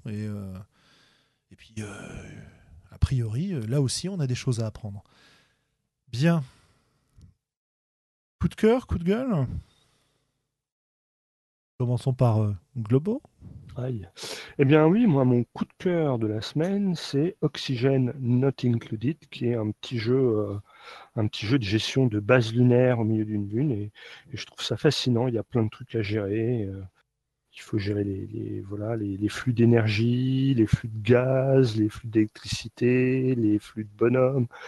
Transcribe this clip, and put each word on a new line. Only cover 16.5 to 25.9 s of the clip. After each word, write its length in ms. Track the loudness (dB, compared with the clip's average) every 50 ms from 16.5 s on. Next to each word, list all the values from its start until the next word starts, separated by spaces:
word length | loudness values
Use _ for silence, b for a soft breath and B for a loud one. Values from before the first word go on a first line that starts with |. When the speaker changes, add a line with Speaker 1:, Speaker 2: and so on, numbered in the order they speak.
| -4 -2 -2 0 0 -2 0 -2 -2
Speaker 2:
c'est 420 | -4 -6 -4 -2 -2 -2 -2 -2 -4
Oxygen 720 | -4 -4 -4 -6 -6 -6 -4 0 0 2 2 2 0 0 -2 -4
Not 440 | -2 0 2 2 2 2 0 0 0
Included, 540 | 0 0 0 -2 -6 -8 -4 -4 -4 -4 -6 _ _
qui 200 | -10 -6 -4 -2
est 60 | -2
un 140 | -2 -2 -4
petit 300 | -4 -6 -10 -8 -6 -4
jeu... 180 | -2 0 2 2
Euh, 400 | 2 2 2 2 0 -2 -6 -8 B B B B B B B B B B B
un 120 | -4 -2 -2
petit 180 | -4 -6 -2
jeu 140 | 0 0 0
de 40 | 2
gestion 440 | 0 0 -2 -2 -2 0 0 2 2
de 120 | 0 -2
base 340 | 2 4 4 4 4 2 2
lunaire 460 | 4 4 6 6 6 4 4 2 2
au 40 | 0
milieu 200 | 0 0 0 -2
d'une 240 | -2 -4 -6 -6 -4
lune, 240 | -4 -2 -2 -2
et, 200 | -2 -4 -6 -10 B B B B B B B -16 -14
et 40 | -14
je 80 | -14 -14
trouve 180 | -14 -12 -8
ça 120 | -6 -4 0
fascinant. 500 | 2 2 2 2 0 0 0 2 0 0
Il 80 | -2
y 20 | -4
a 60 | -6
plein 180 | -2 0 0
de 80 | 0 0
trucs 240 | -2 -8 -12 -8